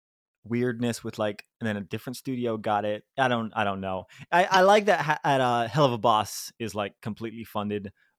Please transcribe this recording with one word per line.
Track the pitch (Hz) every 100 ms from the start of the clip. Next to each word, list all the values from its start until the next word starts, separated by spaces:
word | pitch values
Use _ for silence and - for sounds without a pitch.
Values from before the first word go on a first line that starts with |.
| _ _ _ _
weirdness | 104 120 123 117 120 110
with, | 113 -
like, | 107 104 - -
and | 113
then | 104
a |
different | 92 110 - 123
studio | - 123 120 110
got | 107 104
it. | 104 107 - -
I | 131
don't, | 120 113
I | 113
don't | 104 95
know. | 95 95 95 - -
I, | 170
I | 190 185
like | 190 220 202
that | 170
ha-, | 147 151
at, | 160 135
uh, | 127 120 113
Hell | 127 139
of |
a | 120
Boss | 117 107 101 - - -
is, | 113
like, | 98 101 _
completely | 117 101 113 113
funded | 110 107 104 104 101 - _